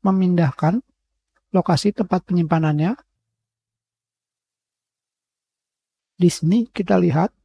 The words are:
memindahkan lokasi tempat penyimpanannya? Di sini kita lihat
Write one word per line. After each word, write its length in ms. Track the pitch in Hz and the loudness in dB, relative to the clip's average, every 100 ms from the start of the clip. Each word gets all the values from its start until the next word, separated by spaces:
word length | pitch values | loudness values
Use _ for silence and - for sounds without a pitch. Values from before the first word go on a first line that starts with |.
| 196 | 0
memindahkan 720 | 190 185 175 160 - 156 214 - _ _ _ _ _ _ | 0 2 2 0 0 -2 -2 -6 _ _ _ _ _ _
lokasi 480 | 190 175 165 208 - | -2 0 0 0 -4
tempat 320 | 185 185 - | -4 -4 -2
penyimpanannya? 640 | 180 160 165 156 147 165 254 _ _ _ _ _ _ _ _ _ _ _ _ _ _ _ _ _ _ _ _ _ _ _ _ _ _ _ _ _ _ _ | -2 0 0 0 0 -2 -4 _ _ _ _ _ _ _ _ _ _ _ _ _ _ _ _ _ _ _ _ _ _ _ _ _ _ _ _ _ _ _
Di 160 | _ 180 | _ 0
sini 400 | - 160 220 233 | 2 0 0 -2
kita 320 | - 180 95 | -6 -2 0
lihat 320 | 87 139 170 _ | 2 0 -2 _